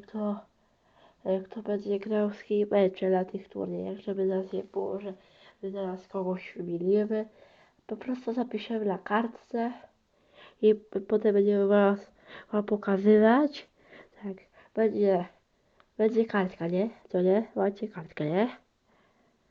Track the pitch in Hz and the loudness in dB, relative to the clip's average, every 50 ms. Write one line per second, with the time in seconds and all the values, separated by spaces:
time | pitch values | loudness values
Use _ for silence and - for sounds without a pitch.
0 | 202 - - 214 208 208 208 202 - _ _ _ _ _ _ _ _ _ _ _ | -8 -12 -8 -6 -4 -4 -4 -6 -10 _ _ _ _ _ _ _ _ _ _ _
1 | _ _ _ _ - 190 190 190 190 - - 226 208 202 208 202 208 202 202 196 | _ _ _ _ -4 -2 -2 -2 -4 -10 -14 -10 -6 -4 -6 -4 -2 -4 -4 -4
2 | 202 220 214 208 208 208 208 - - - 208 208 208 208 208 202 190 185 190 - | -2 -2 -2 0 0 -2 -4 -8 -6 -2 0 0 0 2 2 2 2 2 0 -2
3 | 190 185 185 180 185 190 - 196 - - - 196 190 180 175 180 185 190 196 196 | 0 2 2 2 0 -2 -6 -12 -12 -10 -8 -8 -6 -6 -6 -6 -6 -8 -10 -10
4 | - 208 190 196 190 190 185 190 190 190 190 190 190 - - 196 196 196 196 196 | -8 -8 -4 -2 0 0 0 -2 -4 -4 -8 -8 -8 -6 -6 -6 -4 -4 -6 -8
5 | 202 196 190 - _ _ _ _ - - _ _ 196 196 190 196 190 185 185 185 | -8 -10 -14 -14 _ _ _ _ -20 -20 _ _ -10 -10 -8 -6 -6 -6 -8 -10
6 | - _ - 196 185 185 180 180 - - - 196 175 175 170 170 175 185 208 214 | -12 _ -8 -6 -4 -4 -4 -6 -8 -14 -12 -10 -8 -6 -4 -2 2 2 2 2
7 | 208 214 220 214 214 - _ - - _ _ _ _ _ _ _ _ - 220 - | 2 0 -2 -4 -4 -8 _ -20 -20 _ _ _ _ _ _ _ _ -12 -12 -8
8 | - 254 254 247 - 240 226 254 233 - - 208 - - 226 220 208 196 180 185 | -6 -8 -8 -6 -6 -6 -4 -4 -4 -4 -6 -8 -6 -6 -6 -2 -2 -2 -2 -4
9 | - - 208 226 233 233 - - _ - - 233 226 247 240 - - _ _ _ | -4 -2 -2 -2 -2 -2 -8 -14 _ -8 -6 -4 -4 -4 -6 -10 -20 _ _ _
10 | _ _ _ _ _ _ _ - - - _ - 214 214 214 214 - _ - 196 | _ _ _ _ _ _ _ -20 -20 -20 _ 2 4 4 4 4 -2 _ -8 -8
11 | 196 - 214 214 214 214 202 202 202 208 202 202 196 196 208 202 202 202 202 202 | -4 -2 -2 2 2 4 4 4 4 4 2 2 4 4 6 6 6 4 2 0
12 | - - _ _ _ - - - - - 208 208 208 208 214 202 - 202 196 190 | -4 -18 _ _ _ -20 -20 -20 -12 -4 -4 -2 0 0 -2 -2 0 0 0 4
13 | 196 214 214 214 220 220 240 285 302 294 - - - _ _ _ _ _ - - | 6 6 8 8 8 6 6 6 4 2 -2 -8 -18 _ _ _ _ _ -20 -20
14 | - _ _ - 202 196 190 190 - _ _ - - _ - 214 226 208 226 208 | -20 _ _ -14 -12 -12 -12 -12 -16 _ _ -20 -20 _ -2 0 0 2 2 2
15 | 208 196 190 175 180 - _ _ _ _ _ _ _ _ _ _ _ _ _ - | 4 4 4 2 0 -4 _ _ _ _ _ _ _ _ _ _ _ _ _ 0
16 | 214 214 240 226 226 226 214 202 185 185 - - 165 170 180 185 214 226 - - | 0 2 4 2 0 2 0 0 0 -2 -4 -6 -4 -2 0 0 -2 -2 -6 -14
17 | _ - - 180 180 185 190 220 226 - - 208 196 202 202 - 214 214 - 175 | _ -4 -2 2 4 4 4 2 0 -2 -2 -2 -2 -2 -2 -4 -10 -10 -10 -12
18 | 160 - - - 151 151 170 196 233 247 - - _ _ _ _ _ _ _ _ | -14 -14 -8 -6 -4 -2 0 0 0 0 -4 -12 _ _ _ _ _ _ _ _
19 | _ _ _ _ _ _ _ _ _ _ | _ _ _ _ _ _ _ _ _ _